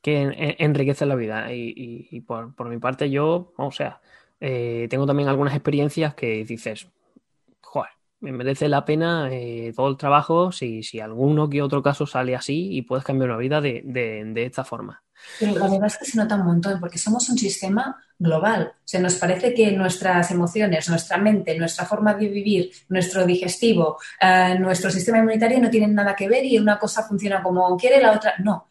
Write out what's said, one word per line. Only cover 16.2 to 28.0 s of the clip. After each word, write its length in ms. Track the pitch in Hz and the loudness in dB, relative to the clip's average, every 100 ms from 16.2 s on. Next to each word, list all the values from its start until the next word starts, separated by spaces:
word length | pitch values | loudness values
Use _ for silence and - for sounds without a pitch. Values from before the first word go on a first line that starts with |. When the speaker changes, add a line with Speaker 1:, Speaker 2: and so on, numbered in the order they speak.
| 214 208 | 0 0
Speaker 2:
un 100 | 175 | 2
montón, 340 | 170 185 190 | 2 0 -4
porque 160 | 175 - | -6 -6
somos 320 | 208 233 - | -2 0 0
un 80 | 247 | 0
sistema 680 | 196 - 190 208 269 - _ _ | -2 -4 -2 -2 -2 -10 _ _
global. 540 | 165 156 202 220 - | 0 2 2 0 -2
O 140 | _ - | _ -6
sea, 120 | 180 | -2
nos 160 | 180 180 | 0 0
parece 360 | 180 185 240 | 0 0 0
que 180 | - 214 | 4 4
nuestras 580 | 190 185 - 185 180 175 | 4 0 0 2 2 2
emociones, 580 | 175 175 220 208 165 170 | 0 0 0 2 0 0
nuestra 300 | 165 - 175 | -2 0 2
mente, 400 | 208 208 170 160 | 4 2 0 -2
nuestra 260 | 165 - | -4 -4
forma 300 | 175 208 214 | -4 0 2
de 140 | 202 214 | 2 -2
vivir, 420 | 202 202 190 - - _ | -2 0 0 0 -8 _
nuestro 380 | 185 175 190 180 | -2 0 2 2
digestivo, 720 | 180 180 - 233 185 160 - - - | 2 -2 0 2 4 2 -2 -16 2
eh, 380 | 185 185 180 185 | 6 6 4 2
nuestro 320 | 185 180 190 | 2 0 0
sistema 280 | 190 180 226 | -2 2 4
inmunitario 420 | 220 220 226 262 | 4 2 2 4
no 80 | 233 | 4
tienen 260 | 226 208 | 4 4
nada 220 | 208 202 196 | 4 2 0
que 100 | 196 | 2
ver 200 | 254 269 | 2 4
y 120 | 226 | 4
una 200 | 208 208 | 4 2
cosa 240 | 208 - | 0 -4
funciona 400 | 220 202 208 196 | -4 -4 0 0
como 340 | 185 180 180 180 | 0 2 2 2
quiere, 240 | 254 269 | 6 8